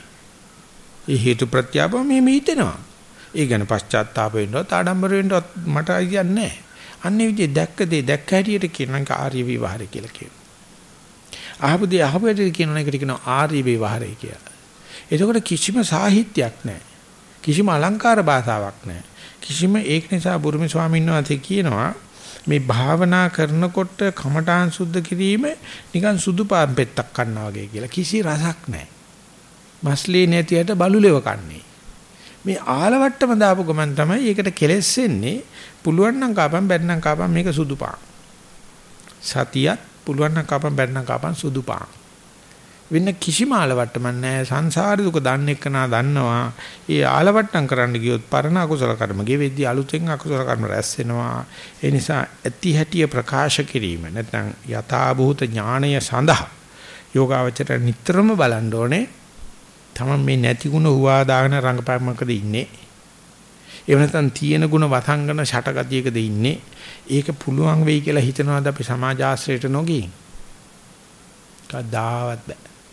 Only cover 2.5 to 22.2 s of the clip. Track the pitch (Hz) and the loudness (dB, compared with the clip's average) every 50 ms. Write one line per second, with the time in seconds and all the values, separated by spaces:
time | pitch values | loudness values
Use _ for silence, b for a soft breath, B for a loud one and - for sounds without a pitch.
2.5 | 330 285 185 98 - - - - - - - - B B B B B - 147 127 | 0 0 0 -2 -4 -8 -12 -18 -20 -20 -20 -20 B B B B B -2 0 2
3.5 | 120 104 101 101 113 101 - - - 113 110 - - 127 110 110 110 110 104 101 | 2 0 0 0 -2 -2 -2 0 0 0 0 0 -2 -2 -2 0 0 -2 -2 -2
4.5 | 110 143 180 - - 180 180 175 190 185 190 190 196 196 190 190 190 175 175 - | -2 -4 -2 0 0 0 0 0 0 0 0 0 0 0 0 2 0 0 -2 -2
5.5 | - 180 170 165 147 147 160 175 180 180 185 180 196 202 185 175 190 220 220 139 | -8 -8 -4 -2 -2 -2 0 0 0 0 0 0 0 0 0 0 0 0 -2 -4
6.5 | - - - - B B B B B B B 175 202 220 226 220 214 214 185 147 | -6 -10 -18 -20 B B B B B B B -2 0 2 2 2 2 0 0 0
7.5 | 139 156 170 165 - - 202 170 165 151 131 127 147 143 - - 190 190 190 214 | 2 0 0 0 -2 -2 -2 0 0 0 0 0 -2 -2 0 0 0 2 2 2
8.5 | 208 196 185 165 - - 131 131 131 143 139 - 135 135 139 135 131 127 123 123 | 0 -2 -2 -4 -4 -6 -6 -4 -4 -4 -4 -2 -4 -2 -2 -2 -2 -2 -2 -2
9.5 | 120 117 117 - 95 113 107 107 - 120 - - - - - - - - - - | -2 -2 -4 -4 -6 -6 -10 -12 -12 -12 -14 -14 -16 -16 -18 -18 -18 -20 -20 -20
10.5 | - - - - - - - - - - - - - - - - B B B B | -20 -20 -20 -20 -20 -20 -20 -20 -20 -20 -20 -20 -20 -20 -20 -20 B B B B
11.5 | B B - 139 160 180 208 180 185 180 156 135 143 185 220 226 214 202 202 185 | B B 0 2 2 2 2 2 2 2 2 2 2 2 2 2 2 2 2 0
12.5 | 165 170 165 156 151 156 147 147 143 135 139 135 127 120 - 127 127 135 151 156 | 2 0 0 0 0 -2 -2 -2 -2 -2 -2 -4 -4 -4 -4 -2 0 2 2 2
13.5 | 156 143 131 123 120 113 110 104 107 117 113 - - - - - - - - - | 0 0 2 2 2 2 0 0 -2 -4 -6 -8 -10 -12 -12 -14 -14 -14 -18 -20
14.5 | - - - - - B B B B B B B 160 151 196 214 226 226 - - | -20 -20 -20 -20 -20 B B B B B B B 0 2 2 2 2 0 0 -2
15.5 | 175 151 - - 196 247 214 - 156 156 196 208 196 214 226 - - 165 127 117 | -2 -2 -2 0 0 0 0 0 0 2 4 4 4 4 2 0 0 -2 -2 -2
16.5 | - - - 117 95 82 - - - - - - - - - - - - - 156 | -4 -8 -10 -10 -10 -12 -14 -20 -20 -20 -20 -20 -20 -20 -20 -20 -20 -8 -2 0
17.5 | 147 170 208 202 165 147 156 185 208 220 - 240 226 214 180 151 143 127 117 120 | 2 2 2 2 2 2 2 0 0 2 2 4 4 4 4 4 4 2 2 0
18.5 | 110 107 101 98 - - - 95 85 87 - - - B B B B B - - | -2 -2 -2 -6 -8 -10 -12 -12 -12 -12 -14 -18 -20 B B B B B -12 -8
19.5 | 139 160 170 185 202 214 214 135 151 165 160 - 196 175 160 180 180 165 147 151 | -4 0 2 2 2 2 0 0 -2 -2 -2 -2 -4 -2 0 0 -2 0 0 -2
20.5 | 151 151 165 156 - 160 165 160 160 165 160 170 165 151 143 - 147 135 - - | 0 0 -2 0 0 0 0 2 2 2 2 2 2 0 0 0 -2 -4 -2 -2
21.5 | 190 202 185 156 107 101 120 - 214 - - - B B | 0 0 2 2 2 0 0 -2 -4 -6 -12 -20 B B